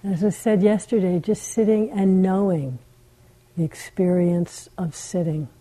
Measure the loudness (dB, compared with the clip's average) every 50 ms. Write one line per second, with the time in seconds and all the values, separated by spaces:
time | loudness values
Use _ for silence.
0 | -2 -2 -2 0 0 0 0 0 0 2 2 4 4 4 2 2 -2 -2 0 0
1 | 2 2 0 0 0 -2 -2 -4 -4 -6 -2 0 2 2 2 2 0 -2 0 0
2 | 2 4 4 4 4 2 2 0 0 0 0 -2 -2 -6 -8 -12 _ _ _ _
3 | _ _ _ _ _ _ _ _ _ _ _ -4 -4 -4 -4 -10 -18 -12 _ 0
4 | 0 2 2 2 2 2 2 0 -2 -4 -6 -20 -20 -16 _ -6 -6 -6 -6 -10
5 | -14 -6 -4 -2 -2 -2 -2 -4 -6 -8 _ _